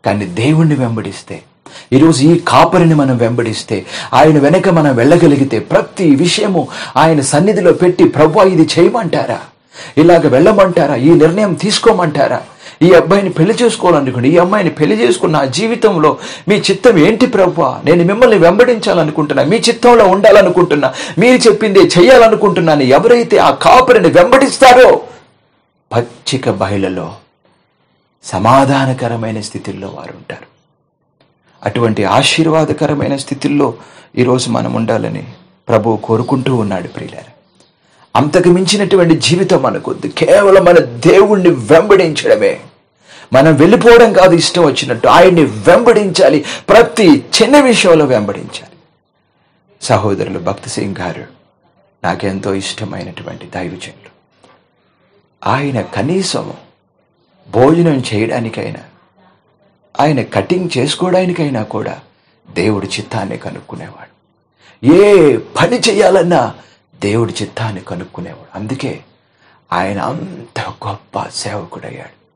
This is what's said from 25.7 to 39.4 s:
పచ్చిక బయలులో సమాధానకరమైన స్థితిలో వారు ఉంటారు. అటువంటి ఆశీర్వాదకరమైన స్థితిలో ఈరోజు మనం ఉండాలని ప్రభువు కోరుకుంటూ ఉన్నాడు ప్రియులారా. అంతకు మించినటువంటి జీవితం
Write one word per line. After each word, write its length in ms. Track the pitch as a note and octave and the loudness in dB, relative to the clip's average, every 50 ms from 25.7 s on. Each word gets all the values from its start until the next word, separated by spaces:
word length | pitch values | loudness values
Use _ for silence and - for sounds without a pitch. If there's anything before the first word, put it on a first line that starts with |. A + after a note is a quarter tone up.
| _ _ _ _ - | _ _ _ _ -6
పచ్చిక 560 | A#2 A#2+ - - - _ - C#3 B2+ - B2+ | -6 -6 -6 -16 -14 _ -8 -8 -4 -4 -6
బయలులో 680 | G2 F#2+ G#2 F#2+ G#2 G2 F#2+ F#2 F#2 F2 E2+ D#2+ - - _ _ _ _ _ _ _ _ _ _ _ _ _ _ _ _ _ _ _ _ _ | -4 -4 -6 -4 -4 -4 -4 -6 -6 -10 -12 -14 -16 -20 _ _ _ _ _ _ _ _ _ _ _ _ _ _ _ _ _ _ _ _ _
సమాధానకరమైన 1160 | - - F#2 G2+ A2+ B2+ C3+ C3+ C3 C#3 C#3 C3+ C3 B2+ B2+ C3 A#2 A#2 A#2 A2+ A2 A2 G#2+ | -10 -8 -2 0 2 2 2 2 2 0 -2 -2 -4 -4 -6 -6 -8 -6 -8 -8 -8 -10 -10
స్థితిలో 460 | G#2 - - - - G#2 G2 - G2 | -12 -12 -14 -14 -12 -12 -12 -12 -14
వారు 260 | F#2+ D#2 C#2+ D#2+ - - | -14 -16 -16 -18 -20 -20
ఉంటారు. 360 | - - - - - - _ _ _ _ _ _ _ _ _ _ _ _ _ _ _ _ _ _ _ _ _ _ _ - | -20 -18 -18 -18 -18 -20 _ _ _ _ _ _ _ _ _ _ _ _ _ _ _ _ _ _ _ _ _ _ _ -10
అటువంటి 400 | A#2 - B2 A#2 A2 G#2 G2+ G2+ | -8 -4 -2 -2 -2 -2 -2 -2
ఆశీర్వాదకరమైన 1120 | F#2 G2+ B2+ D3 - - E3 D#3+ D#3+ D#3 D#3+ D#3 - C3 - D#3 C#3+ D3+ C#3+ C3+ C3+ C#3 | 0 0 0 0 0 -2 -2 0 0 0 0 0 -2 -4 -4 -4 -4 -2 -4 -4 -6 -6
స్థితిలో 580 | C3+ - - C#3+ C3+ - C#3+ D3 C#3+ C#3+ A#2+ A2+ - - - - - _ _ - | -8 -8 -12 -12 -8 -6 -4 -2 -2 -2 -2 -4 -10 -20 -20 -20 -20 _ _ -4
ఈరోజు 320 | - B2 B2 B2 B2+ A#2+ A#2+ | -4 -2 0 0 -2 -2 -4
మనం 240 | A2+ A#2 A2+ A#2+ B2 | -6 -4 -4 -4 -4
ఉండాలని 540 | A2+ A2+ A2 A2+ A2 - A2 - - - - - _ _ _ _ _ _ | -4 -4 -4 -4 -4 -4 -8 -10 -12 -14 -16 -20 _ _ _ _ _ _
ప్రభువు 300 | - A2+ G#2+ G2+ A2+ A2 | -2 -2 -2 0 -2 -4
కోరుకుంటూ 580 | G#2 - - A2+ A2 A2 - C3+ C3 B2+ C3+ C3 | -4 -4 -4 -4 -4 -2 -4 -4 -4 -2 -4 -4
ఉన్నాడు 320 | A#2 G#2+ G2 G2 F2+ E2+ | -4 -4 -6 -6 -8 -10
ప్రియులారా. 440 | - - - D#2 C#2+ - - - - _ _ _ _ _ _ _ _ _ _ _ _ _ _ _ _ - | -12 -14 -14 -16 -16 -18 -20 -20 -20 _ _ _ _ _ _ _ _ _ _ _ _ _ _ _ _ -4
అంతకు 340 | A2 C#3+ D3 E3 F3+ - F3 | -2 -2 0 0 0 2 2
మించినటువంటి 640 | F3 F3+ F#3+ F3 G3+ G3+ G3+ E3+ G3 F#3 F3 E3 D#3+ | 2 2 0 -2 -2 -4 -2 0 0 0 2 2 0
జీవితం 460 | C#3+ A#2 - E3 F3+ | 0 0 -2 -2 -2